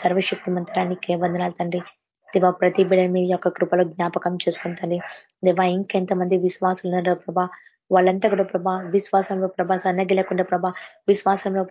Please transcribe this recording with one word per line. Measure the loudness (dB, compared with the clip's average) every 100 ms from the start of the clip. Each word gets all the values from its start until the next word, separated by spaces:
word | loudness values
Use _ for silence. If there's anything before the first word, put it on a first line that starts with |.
సర్వశక్తిమంతుడా | 2 0 0 -4 -4 -4 -2 -4 -2
నీకే | -4 -4 -2
వందనాలు | 0 -2 -4 -4
తండ్రి. | -4 -4 -8 _ _ _ _
దేవా | 2 2 4
ప్రతి | 2 4 4
బిడ్డ | 4 4
మీ | 2 0
యొక్క | 0 -2 0
కృపలో | 0 2 0
జ్ఞాపకం | -2 -4 -2 -4 -2
చేసుకుని | -2 -4 -6 -6
తండ్రి. | -4 -4 -6 -18 _ -2 2
దేవా | 2 2 0
ఇంకెంతమంది | 0 -2 0 -2 2 2 0
విశ్వాసులు | 0 -2 -2 -2
ఉన్నారో | 0 0 -2
ప్రభా, | -2 -2 -2 -6 _ _ 2
వాళ్ళంతా | 4 4 2 0
కూడా | 0 0
ప్రభా | -2 -2 -4 -2 -2
విశ్వాసంలో | 2 0 0 -2 -4 -2
ప్రభా | -2 0
సన్నగిల్లకుండా | 0 0 0 0 0 -2 0
ప్రభా, | 0 -2 -6 -16 _ 0
విశ్వాసంలో | 2 2 -2 -2 -4 -4